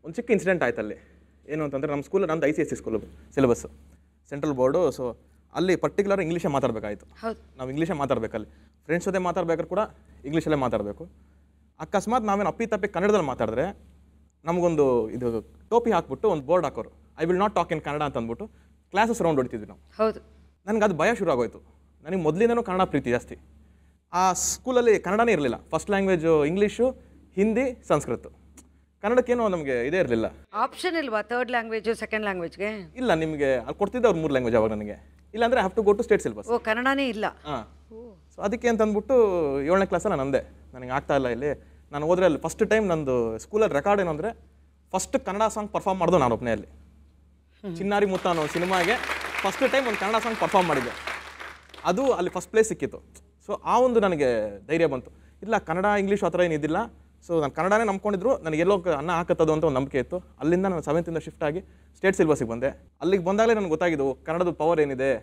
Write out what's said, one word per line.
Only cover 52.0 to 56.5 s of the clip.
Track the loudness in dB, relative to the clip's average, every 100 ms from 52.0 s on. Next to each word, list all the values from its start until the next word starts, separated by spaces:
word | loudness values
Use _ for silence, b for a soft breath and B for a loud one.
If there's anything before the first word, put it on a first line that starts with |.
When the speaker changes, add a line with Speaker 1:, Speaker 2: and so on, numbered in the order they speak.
| 2
Speaker 1:
ಅಲ್ಲಿ | 0 -2
ಫಸ್ಟ್ | -6 0
ಪ್ಲೇಸ್ | 2 2
ಸಿಕ್ಕಿತ್ತು. | 0 -6 -8 -20 -20 _ _ -10
So | -6
ಆ | 2 4
ಒಂದು | 6 4
ನನಗೆ | 2 2 2 2 -2 -8 -2
ಧೈರ್ಯ | 2 2
ಬಂತು. | 0 -8 b b b
ಇಲ್ಲ, | -4 -4
ಕನ್ನಡ | -2 -2 0
ಇಂಗ್ಲೀಷ್ | 0 0 0
ಆ | 0
ಥರ | 2
ಏನಿದ್ದಿಲ್ಲ. | 2